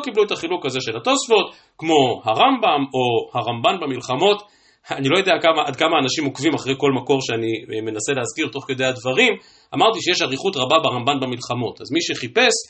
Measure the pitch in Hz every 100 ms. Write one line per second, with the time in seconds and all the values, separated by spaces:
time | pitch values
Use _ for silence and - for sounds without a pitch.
0 | 285 214 208 196 165 180 139 131 123 113
1 | 247 269 - 214 180 - _ - 160 156
2 | 131 98 110 113 156 262 208 147 135 131
3 | 123 113 110 127 110 120 147 - 151 127
4 | - 131 190 202 - _ _ _ - 156
5 | 135 175 190 156 165 156 147 131 160 165
6 | 131 139 143 135 147 135 127 135 143 131
7 | 123 135 127 113 110 113 - 110 110 107
8 | 123 131 117 - 147 139 131 127 131 123
9 | 117 135 247 196 - _ _ 139 202 190
10 | 160 180 151 131 196 151 127 156 139 123
11 | 117 170 127 127 - 120 113 - 104 160
12 | 170 160 120 160 247 220 -